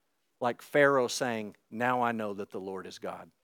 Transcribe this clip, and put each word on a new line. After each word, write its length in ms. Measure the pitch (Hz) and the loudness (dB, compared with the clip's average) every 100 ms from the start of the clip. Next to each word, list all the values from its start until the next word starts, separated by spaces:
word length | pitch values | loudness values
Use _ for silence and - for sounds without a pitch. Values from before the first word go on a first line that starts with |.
| _ _ _ - | _ _ _ -6
Like 220 | 123 120 | -4 -4
Pharaoh 460 | - 147 139 139 120 | 0 6 6 6 2
saying, 480 | - 131 113 104 - _ | 0 -4 -4 -6 -12 _
"Now 320 | 110 123 127 | -2 0 2
I 100 | 120 | 0
know 220 | 113 107 | -2 -6
that 160 | 101 98 | -8 -10
the 100 | 107 | -10
Lord 260 | 95 95 90 | -10 -10 -12
is 120 | - | -12
God. 320 | 95 87 87 _ | -12 -12 -16 _